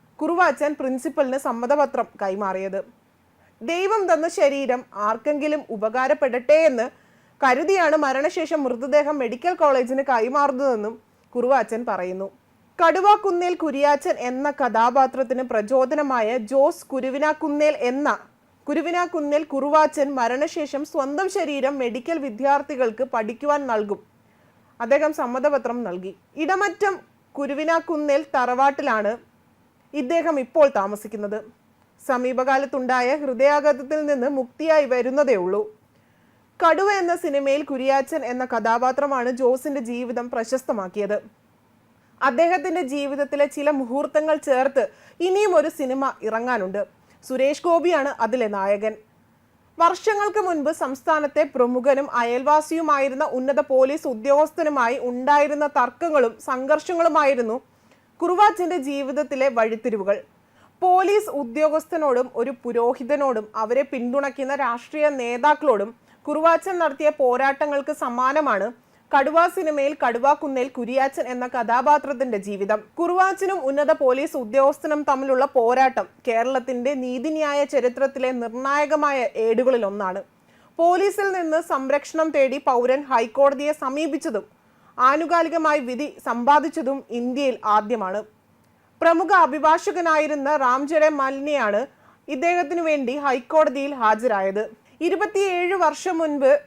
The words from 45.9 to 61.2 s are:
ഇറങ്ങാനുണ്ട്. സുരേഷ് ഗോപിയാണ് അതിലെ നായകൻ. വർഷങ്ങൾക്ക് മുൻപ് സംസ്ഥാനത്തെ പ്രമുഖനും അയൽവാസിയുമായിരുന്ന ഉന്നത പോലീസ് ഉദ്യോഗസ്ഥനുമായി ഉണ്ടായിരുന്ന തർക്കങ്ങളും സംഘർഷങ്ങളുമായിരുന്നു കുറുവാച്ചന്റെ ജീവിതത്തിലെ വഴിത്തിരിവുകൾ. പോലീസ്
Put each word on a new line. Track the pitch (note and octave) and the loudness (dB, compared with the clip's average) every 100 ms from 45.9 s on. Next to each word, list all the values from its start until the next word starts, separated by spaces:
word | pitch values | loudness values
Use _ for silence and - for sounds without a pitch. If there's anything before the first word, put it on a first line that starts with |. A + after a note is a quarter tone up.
| C4+ C4+ - | -2 -4 -4
ഇറങ്ങാനുണ്ട്. | A3 A3 A#3+ A#3 F#3 G3+ F#3+ _ _ _ | -4 -4 -2 -2 -2 -6 -8 _ _ _
സുരേഷ് | - B3+ C4+ D4 | -8 0 0 0
ഗോപിയാണ് | F4 E4 E4+ D#4 C#4 - | 2 2 4 2 0 -2
അതിലെ | A3 B3 G#3+ | 0 0 0
നായകൻ. | G3+ G3 G3+ G#3+ G#3+ _ _ _ _ _ _ _ - | 0 0 0 -2 -6 _ _ _ _ _ _ _ 2
വർഷങ്ങൾക്ക് | E4+ F4+ G#4+ G4+ G#4 G#4 | 2 4 0 0 0 0
മുൻപ് | F#4 D#4+ C#4+ | 0 0 -2
സംസ്ഥാനത്തെ | E4 C4+ C4 - D4+ D4 D4 D4 | -2 -4 -4 0 0 2 0 0
പ്രമുഖനും | B3+ B3 B3+ B3+ C4+ C#4+ | 2 0 2 2 2 0
അയൽവാസിയുമായിരുന്ന | A#3+ A#3+ B3 C4+ D4+ D4+ D#4+ D#4 C#4 C4+ C4 | -2 0 0 4 2 2 -2 0 0 0 -2
ഉന്നത | D4+ B3+ C4 C#4 | -2 -2 0 0
പോലീസ് | D4 C4 C4 D4+ D4+ | 2 4 4 0 -4
ഉദ്യോഗസ്ഥനുമായി | A3 C4+ C#4 D4+ - D4+ C#4 A#3 C4+ | -2 2 4 4 0 -2 0 0 -2
ഉണ്ടായിരുന്ന | B3 B3 C4 D4 D4 D4 D4 | -4 -2 2 4 4 0 0
തർക്കങ്ങളും | C#4+ B3 - E4+ D4+ A#3 A3+ | 0 0 -2 0 2 0 -2
സംഘർഷങ്ങളുമായിരുന്നു | - B3+ C4+ D4+ E4+ E4+ E4+ D#4 C#4 B3+ A3+ A#3+ - _ _ _ _ - | -6 -4 0 0 0 0 2 4 2 2 -2 -6 -10 _ _ _ _ -4
കുറുവാച്ചന്റെ | E4+ F4+ G#4 G#4+ F4 F4+ | 0 4 4 4 -2 -2
ജീവിതത്തിലെ | C4+ C#4 C4+ B3+ B3+ C#4 C4+ | -4 -4 -4 -4 -4 0 0
വഴിത്തിരിവുകൾ. | A#3 A3 A3 B3 G#3 F#3+ G3+ - _ _ _ _ _ | 2 0 -2 -4 -2 -2 -4 -6 _ _ _ _ _
പോലീസ് | F4+ F#4 F#4 G#4 | 4 4 4 2